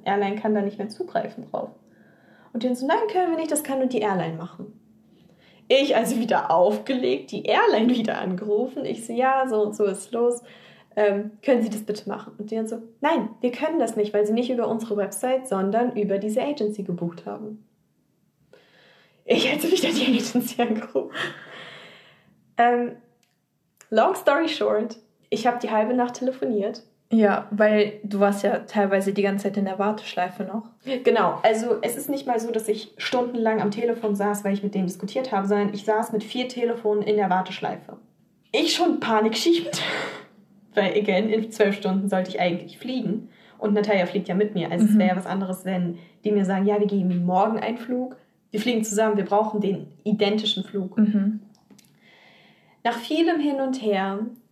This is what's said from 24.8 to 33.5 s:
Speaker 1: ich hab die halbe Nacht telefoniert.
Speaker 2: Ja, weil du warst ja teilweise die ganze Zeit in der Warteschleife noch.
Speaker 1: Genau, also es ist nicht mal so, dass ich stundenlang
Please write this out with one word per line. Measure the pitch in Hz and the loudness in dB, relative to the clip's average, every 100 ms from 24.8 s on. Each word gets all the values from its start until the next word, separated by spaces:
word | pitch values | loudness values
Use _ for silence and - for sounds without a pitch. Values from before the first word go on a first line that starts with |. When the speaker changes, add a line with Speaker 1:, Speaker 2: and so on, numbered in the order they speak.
| 220 - _ _ _ | -2 -8 _ _ _
Speaker 1:
ich | 214 240 | 0 0
hab | 240 | 0
die | 233 | 0
halbe | 214 226 247 | 0 2 0
Nacht | 240 - | -2 -2
telefoniert. | 254 254 262 214 208 - - _ _ | -6 -4 -2 -2 -2 -6 -16 _ _
Speaker 2:
Ja, | 226 208 - - | 4 6 4 -2
weil | 208 214 214 208 - | 2 4 4 2 -2
du | 202 202 | -6 2
warst | 202 202 | 2 2
ja | 202 - | 0 -2
teilweise | - 214 196 190 190 | -2 0 2 2 2
die | 196 | 0
ganze | 196 196 | 0 0
Zeit | 196 208 | -2 -2
in | 190 | -2
der | 190 | 0
Warteschleife | 202 214 - - 180 - | -2 -2 -6 -4 -4 -4
noch. | 190 226 - _ 262 262 | -8 -8 -10 _ -6 0
Speaker 1:
Genau, | 247 226 180 - | 2 4 2 2
also | 220 220 240 226 | 2 2 2 0
es | 233 277 | -2 -4
ist | 285 | -4
nicht | 269 262 | -4 -2
mal | 226 | -2
so, | 233 | -2
dass | 220 220 | -2 -2
ich | 214 - - | -4 -8 -10
stundenlang | - 254 240 240 220 | -2 0 0 0 0